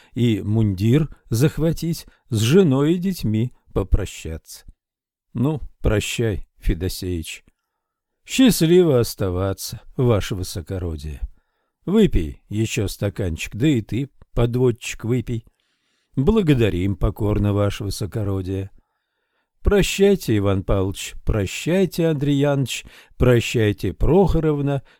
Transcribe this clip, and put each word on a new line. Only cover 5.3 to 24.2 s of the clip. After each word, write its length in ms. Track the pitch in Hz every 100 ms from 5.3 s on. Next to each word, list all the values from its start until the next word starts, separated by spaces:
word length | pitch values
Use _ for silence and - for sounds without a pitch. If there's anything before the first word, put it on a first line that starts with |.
Ну, 280 | 120 135 156 - -
прощай, 680 | - 104 - - 113 92 - _
Федосеич. 880 | - 90 90 - 92 87 80 - _ _ _ _ _ _ _ _ -
Счастливо 760 | - 254 - 160 180 170 123
оставаться, 840 | 113 - 95 90 98 95 - 117 - -
ваше 380 | 123 104 -
высокородие. 880 | 95 90 95 78 95 90 78 76 69 - - _ _ _ _ -
Выпей 560 | 214 185 104 76 - -
еще 380 | 104 113 - 98
стаканчик, 680 | - 104 - 95 80 - 104
да 120 | 156
и 140 | 127
ты, 280 | 104 107 139 _ _
подводчик, 720 | - 120 123 127 110 - - 110
выпей. 400 | 123 113 113 - _ _ _ _ _ _ -
Благодарим 800 | 143 226 165 131 107 87 98 101
покорно, 580 | 110 - 104 104 101
ваше 300 | 101 101 -
высокородие. 880 | 101 90 101 113 101 98 92 95 95 - _ _ _ _ _ _ _ _
Прощайте, 760 | 180 202 170 - 196 196 - 107
Иван 260 | 101 98
Павлович, 520 | 95 101 95 - - - -
прощайте, 840 | 110 92 - 185 185 185 - 165
Андрей 300 | 147 143 143
Яныч, 480 | 143 139 127 - - - - -
прощайте, 760 | 123 127 - 120 107 98 95
Прохоровна, 920 | 85 120 175